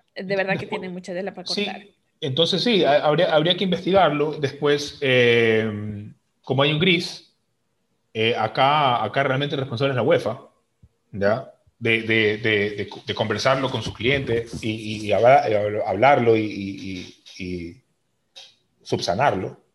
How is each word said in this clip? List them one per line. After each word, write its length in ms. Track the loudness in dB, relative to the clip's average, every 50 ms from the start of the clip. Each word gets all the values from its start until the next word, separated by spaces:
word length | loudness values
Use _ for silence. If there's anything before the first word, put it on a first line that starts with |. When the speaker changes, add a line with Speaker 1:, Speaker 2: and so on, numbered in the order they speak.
| _ _ _
Speaker 1:
de 220 | -12 -6 -4 -2
verdad 200 | -2 0 -2 -2
que 100 | -4 -4
Speaker 2:
Después, 160 | -6 -8 -8
Speaker 1:
tiene 120 | -8 -10 -12
mucha 200 | -12 -12 -10 -8
tela 200 | -8 -8 -8 -10
para 140 | -10 -10
Speaker 2:
sí, 160 | -6 -4 -4 -4
Speaker 1:
cortar. 220 | -4 -6 -10 -16 -20 _ _ _ _ _ _
Speaker 2:
entonces 420 | -6 -2 0 0 0 2 0 0
sí, 220 | 0 2 2 4 4
ha-, 220 | 4 4 4 4
habría, 280 | 2 2 2 2 4 4
habría 220 | 2 2 2 0
que 80 | -2 -2
investigarlo. 680 | -2 -2 -2 0 2 4 4 4 4 2 0 -2 -2 -2
Después, 640 | -4 -4 -6 -4 -2 0 0 2 0 -2 -6 -8 -4
eh, 1120 | 0 2 4 4 6 6 6 4 4 4 4 2 0 -2 -4 -6 -8 -8 -10 -10 -12 -16 -18 _ _ _ _ _ _
como 200 | -2 0 2 2
hay 100 | 2 2
un 60 | 2
gris, 540 | 2 2 2 2 0 -4 -10 -14 -18 _ _ _ _ _ _ _ _ _ _ _ _ _ _ _ _ _ -4
eh, 220 | -2 0 0 0
acá, 640 | 0 -2 -2 0 2 4 4 4 4 2 2 2 0
acá 220 | -2 -2 0 0 0
realmente 320 | 0 0 -2 -4 -4 -4
el 60 | -6
responsable 300 | -6 -6 -4 -2 -2 0
es 40 | 0
la 60 | 0
uefa, 400 | 2 2 2 2 0 -2 -6 -8 -12 -20 _ _ _ _ _ _ _ _ _ _ _ _ -6
¿ya? 400 | -2 0 0 0 -2 -4 -10 -18 _ _ _ _ -4
De, 220 | 0 0 0 0
de, 360 | 2 0 2 2 2 2 0
de, 320 | 0 0 0 0 2 0 -2
de, 180 | -4 -6 -10 -10 -12 -12 -10
de 100 | -8 -4
conversarlo 540 | -4 -2 -2 -2 0 2 2 2 2 0 -4
con 120 | -4 -6
sus 120 | -6 -8 -8
clientes 680 | -4 -2 0 0 0 -2 -2 -4 -4 -4 -6 -10 -8
y, 100 | -6 -6
y, 340 | -6 -6 -6 -8 -8 -6 -4
y 60 | -2 2
habla-, 340 | 4 6 6 6 6 4
y 60 | 2 0
habl-, 300 | 0 -2 -2 -4 -4 -4
hablarlo 500 | -4 0 2 4 4 4 4 4 4 4
y, 60 | 4
y, 720 | 2 -2 -6 -8 -8 -8 -10 -10 -10 -10 -10 -12 -12 -14 -18 _ _ -20 -16
y, 60 | -12 -10
y 380 | -10 -8 -10 -10 -12 -16 -20 _ _ _ _ _ _ _ _ _ _ _ -20 -20 -20 _ _ _ _ _ _
subsanarlo 840 | _ -6 -4 -4 -2 -2 -2 0 0 0 0 0 -4 -8 -10 -16 _ _ _